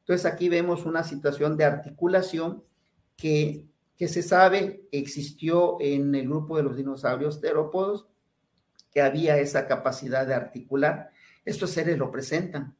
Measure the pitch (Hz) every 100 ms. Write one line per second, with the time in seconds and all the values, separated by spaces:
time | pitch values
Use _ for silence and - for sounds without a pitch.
0 | - 175 175 160 175 170 175 170 165 165
1 | 165 143 147 143 151 156 151 127 - -
2 | 175 190 185 165 165 208 - _ _ _
3 | _ - 160 151 151 - - _ _ _
4 | 170 - 170 180 190 196 190 - - 143
5 | 139 147 - - 156 170 175 - 143 143
6 | 139 139 127 156 151 160 139 123 135 135
7 | 131 123 147 151 156 151 156 180 190 208
8 | _ _ _ _ _ _ _ _ _ 143
9 | 139 151 160 147 143 147 131 127 131 127
10 | 139 131 131 131 - - - 139 147 -
11 | - _ - _ - - 180 - 160 156
12 | 127 131 131 156 180 143 139 -